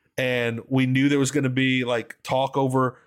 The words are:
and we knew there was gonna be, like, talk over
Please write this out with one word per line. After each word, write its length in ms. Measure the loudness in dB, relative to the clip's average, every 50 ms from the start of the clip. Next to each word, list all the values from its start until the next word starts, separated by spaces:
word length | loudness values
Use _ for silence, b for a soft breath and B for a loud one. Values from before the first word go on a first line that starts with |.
| _ _ -8
and 440 | -4 -4 -2 0 0 -2 -2 -4 -6 -6
we 180 | -2 0 0 2
knew 220 | 2 2 2 2
there 120 | 4 4 2
was 120 | 2 0
gonna 180 | 0 0 -2 0
be, 340 | 0 0 0 0 0 -2 -2
like, 340 | -2 -2 -2 -4 -6 -14 _ -6
talk 340 | -4 -2 -2 -2 -2 -2
over 400 | -2 0 0 2 2 0 0 -2 b b